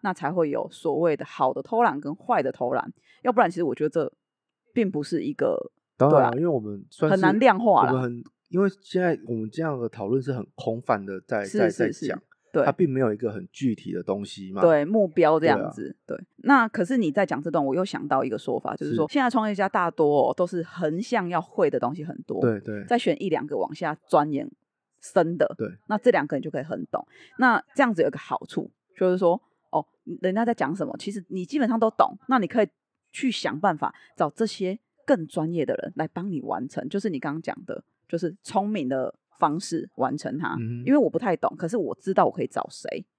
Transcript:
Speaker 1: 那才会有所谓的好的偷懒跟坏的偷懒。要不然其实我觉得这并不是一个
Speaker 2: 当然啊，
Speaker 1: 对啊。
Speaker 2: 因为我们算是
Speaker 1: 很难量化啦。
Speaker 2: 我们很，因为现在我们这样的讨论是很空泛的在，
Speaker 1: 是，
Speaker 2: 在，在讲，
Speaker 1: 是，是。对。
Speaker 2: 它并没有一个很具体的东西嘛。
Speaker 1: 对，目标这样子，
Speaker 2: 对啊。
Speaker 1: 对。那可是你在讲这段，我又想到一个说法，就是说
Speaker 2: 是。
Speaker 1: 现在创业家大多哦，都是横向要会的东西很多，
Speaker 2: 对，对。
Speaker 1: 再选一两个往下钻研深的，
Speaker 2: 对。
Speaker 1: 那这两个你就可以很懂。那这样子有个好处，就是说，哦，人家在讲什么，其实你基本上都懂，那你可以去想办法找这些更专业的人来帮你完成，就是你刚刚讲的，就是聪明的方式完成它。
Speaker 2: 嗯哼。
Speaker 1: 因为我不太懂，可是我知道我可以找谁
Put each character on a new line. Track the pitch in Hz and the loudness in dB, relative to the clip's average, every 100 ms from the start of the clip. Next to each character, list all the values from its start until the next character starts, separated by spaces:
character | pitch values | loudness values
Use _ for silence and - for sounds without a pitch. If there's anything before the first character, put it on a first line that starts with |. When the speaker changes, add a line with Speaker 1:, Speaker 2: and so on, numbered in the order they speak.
Speaker 1:
那 | 208 | -4
才 | 180 147 | -4 -2
会 | 180 160 | 0 0
有 | 127 - | 0 -6
所 | - 160 143 | -6 -2 2
谓 | 170 147 | 2 0
的 | 147 | -4
好 | - 131 | 0 0
的 | 135 | 0
偷 | 135 226 | -4 2
懒 | 233 139 | 2 0
跟 | 139 | -6
坏 | 151 - 220 | -10 -2 0
的 | 131 | 0
偷 | - 123 | -2 -2
懒。 | 127 - - _ _ | -2 -4 -10 _ _
要 | 240 | 0
不 | 226 | 4
然 | 196 | 2
其 | 180 | 2
实 | |
我 | 165 | -2
觉 | 123 | 0
得 | 151 | -2
这 | 170 147 _ _ _ _ _ _ | 0 -4 _ _ _ _ _ _
并 | - 202 | 0 0
不 | 170 | 0
是 | 143 165 | -2 -4
一 | 101 | -4
个 | - 127 85 - _ _ _ | 0 0 0 -4 _ _ _
Speaker 2:
当 | 135 | 6
然 | 151 | 6
啊， | 120 | 6
Speaker 1:
对 | 120 | 2
啊。 | |
Speaker 2:
因 | |
为 | 170 | 0
我 | 139 | 0
们 | 107 101 - | -4 -12 -14
算 | - 156 | -2 2
是 | |
Speaker 1:
很 | 190 | 4
难 | 190 202 | 4 6
量 | 254 190 | 6 6
化 | 233 170 95 | 4 6 6
啦。 | |
Speaker 2:
我 | 131 | 2
们 | |
很， | 127 120 - _ _ | 0 -6 -12 _ _
因 | 175 | 0
为 | 196 190 | 0 0
现 | _ 185 | _ 0
在 | 180 156 - | 0 0 -4
我 | |
们 | 117 110 | -4 -4
这 | 143 | -4
样 | 160 135 | -4 -2
的 | 117 | -6
讨 | - 101 | -4 -2
论 | 131 | 0
是 | 127 | 0
很 | 127 101 - | -6 -6 -8
空 | - 113 | -6 -6
泛 | - 110 98 | -2 -2 -2
的 | 95 | -10
在， | _ 113 101 | _ -4 -2
Speaker 1:
是， | 208 | 2
Speaker 2:
在， | - | 0
在 | - 110 | 2 -2
讲， | |
Speaker 1:
是， | - - | -2 -6
是。 | - _ _ _ | -6 _ _ _
对。 | 156 | 0
Speaker 2:
它 | 143 | 2
并 | 139 175 | 2 0
没 | 131 | 2
有 | 127 | 0
一 | 104 | 0
个 | 117 | -4
很 | 104 90 | -6 -12
具 | - 131 107 | -4 -2 -2
体 | 90 | -4
的 | 90 | -6
东 | 87 101 | -4 -4
西 | 101 - 95 | -4 -12 -10
嘛。 | 98 | 2
Speaker 1:
对， | 170 156 147 | 4 6 4
目 | 220 190 | 2 2
标 | 151 156 156 | 4 4 6
这 | 160 | 4
样 | 120 95 | 2 -2
子， | - 69 - - | -8 -12 -12 -12
Speaker 2:
对 | - | -12
啊。 | |
Speaker 1:
对。 | - _ | -12 _
那 | - 277 220 | 4 4 4
可 | - 175 | 0 0
是 | 262 | 2
你 | 180 | 2
在 | 143 196 | 0 0
讲 | 127 | -2
这 | 156 | -2
段， | 160 139 | -2 0
我 | 135 | 0
又 | |
想 | 190 196 147 | -2 -4 0
到 | 135 | 0
一 | 131 | 0
个 | 107 | -4
说 | - 120 | -4 -4
法， | - - | -4 -6
就 | 147 | -4
是 | 117 | -2
说 | 156 | 0
Speaker 2:
是。 | |
Speaker 1:
现 | 285 | 0
在 | 254 | 0
创 | 240 214 | 0 -2
业 | |
家 | 196 196 | -2 0
大 | 202 175 | 0 0
多 | - 151 147 127 | 2 4 6 4
哦， | |
都 | 139 180 | 2 -2
是 | 180 | -2
横 | 165 175 165 165 | -6 -4 -4 -2
向 | 226 233 180 | -2 -2 0
要 | 175 | -4
会 | 175 - 165 | -4 0 0
的 | 135 | 2
东 | 120 | -2
西 | 165 | -4
很 | 156 - | -10 -12
多， | - 92 | -8 0
Speaker 2:
对， | 123 107 | 2 0
对。 | 104 104 101 | -4 -10 -2
Speaker 1:
再 | 240 | 0
选 | 226 156 | 0 -2
一 | 190 | 0
两 | 156 147 | -2 -2
个 | 135 | -4
往 | 92 147 | -4 -4
下 | 165 151 _ | -6 -6 _
钻 | 160 151 | 4 4
研 | 139 110 - _ _ _ _ | -2 -6 -14 _ _ _ _
深 | - - 165 170 | -2 0 2 2
的， | - - | 0 0
Speaker 2:
对。 | 107 90 _ | -8 -10 _
Speaker 1:
那 | 214 | 0
这 | 247 | 2
两 | 196 143 | 2 0
个 | 143 | -4
你 | |
就 | 151 | -6
可 | 147 | -8
以 | |
很 | 156 - - | -8 -8 -6
懂。 | - - _ - - | -8 -8 _ -20 0
那 | 254 226 - - | 2 2 -2 0
这 | |
样 | 254 | 0
子 | 180 | 2
有 | 151 | 0
个 | 143 | 0
好 | - - - | -8 -8 -6
处， | - - _ _ - | -8 -8 _ _ -2
就 | 185 | 0
是 | 185 | 4
说， | 180 180 _ _ _ | 2 2 _ _ _
哦， | 156 - _ - 180 | -4 -4 _ -14 -4
人 | 185 | -2
家 | 190 226 | 0 0
在 | |
讲 | 196 - | 0 -2
什 | 170 151 | -2 -6
么， | - | -6
其 | - | -10
实 | 202 175 | -10 -8
你 | 190 180 | -8 -4
基 | 294 | -2
本 | 240 | 0
上 | 226 | 2
都 | 220 | 0
懂， | - - 202 - | 2 0 0 -2
那 | 262 | 0
你 | 196 | 2
可 | 247 | 0
以 | 202 _ _ _ _ | 0 _ _ _ _
去 | - 262 | -4 -2
想 | - 151 147 | -2 -4 0
办 | 196 156 | 0 0
法 | - - _ _ | -4 -6 _ _
找 | 156 | -2
这 | - 220 | 0 -4
些 | - 185 202 _ _ - | -2 -4 -4 _ _ 0
更 | 262 156 | 0 2
专 | - 160 | -4 -2
业 | 170 135 | -2 -2
的 | - | -2
人 | - - | -6 -6
来 | 156 | -6
帮 | - 190 | -6 -6
你 | 165 | -6
完 | - 87 123 | -4 -6 -6
成， | - 135 | -8 -6
就 | 196 | -4
是 | 208 | -4
你 | 147 | -4
刚 | 143 | -6
刚 | 151 | -6
讲 | - - 95 | -8 -10 -10
的， | - _ _ _ | -12 _ _ _
就 | 170 | -4
是 | 170 180 | -4 -6
聪 | - 214 202 | -4 -4 -2
明 | 214 131 | -4 -2
的 | 131 127 - _ _ | -2 -4 -8 _ _
方 | 160 156 | 0 0
式 | - 165 - - | -4 -6 -8 -4
完 | - 151 | -2 -2
成 | - 143 | -6 -6
它。 | 160 - | -6 -4
Speaker 2:
嗯 | 113 120 | -6 -6
哼。 | 123 | 2
Speaker 1:
因 | |
为 | 285 | 4
我 | 208 | 4
不 | - | 0
太 | 240 165 | -2 0
懂， | - 160 | 0 -2
可 | 170 | -4
是 | 220 | -2
我 | 147 - | -2 -4
知 | - | -2
道 | 190 165 | 2 2
我 | |
可 | - | 2
以 | - | -4
找 | - - | -4 -8
谁 | - - - 202 | -10 -10 -10 -10